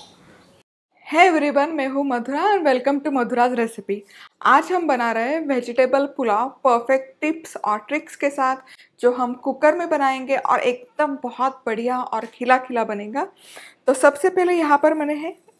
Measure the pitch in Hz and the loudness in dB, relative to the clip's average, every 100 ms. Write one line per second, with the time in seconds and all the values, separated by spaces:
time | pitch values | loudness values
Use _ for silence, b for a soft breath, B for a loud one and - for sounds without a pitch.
0 | - _ - - _ _ _ _ _ _ | -20 _ -20 -20 _ _ _ _ _ _
1 | - 302 370 320 294 277 294 320 269 269 | -4 4 6 6 2 0 0 -2 -4 -2
2 | 285 240 240 285 381 403 302 262 247 285 | -2 -4 -4 -2 0 2 2 2 0 -2
3 | 294 269 233 233 247 247 226 226 202 202 | -2 -2 -2 2 0 0 -4 -6 -8 -8
4 | B B B _ - 269 330 359 330 254 | B B B _ 2 4 4 -2 0 0
5 | 233 226 233 320 302 262 240 240 254 269 | 0 -2 -2 -2 -2 -4 -2 0 2 2
6 | 277 277 233 208 254 - 262 233 233 269 | 0 -2 -2 0 -2 -2 2 2 2 -2
7 | 262 - 302 320 - - - 214 - 294 | -2 -6 -6 -6 -10 -8 -4 -4 -4 -8
8 | 311 - 285 285 262 262 b b b _ | -8 -4 -4 0 -2 -2 b b b _
9 | 247 247 247 247 269 277 302 339 339 311 | 0 0 -4 -4 -6 2 2 2 0 0
10 | 269 262 254 269 - 247 - 247 - - | 0 -2 -2 -2 0 0 0 -4 -8 -4
11 | 302 277 247 240 262 262 - 220 233 254 | -4 -2 -10 -2 -4 -2 -6 -4 -4 -4
12 | 247 226 226 - 240 254 254 247 220 208 | -4 -6 -8 -8 2 2 2 -4 -4 -6
13 | 208 247 392 _ B B B B - 277 | -6 -8 -8 _ B B B B -2 4
14 | 294 285 381 370 349 349 311 285 302 311 | 4 4 0 2 2 2 2 4 4 2
15 | 294 302 320 370 _ | -2 -4 -6 -12 _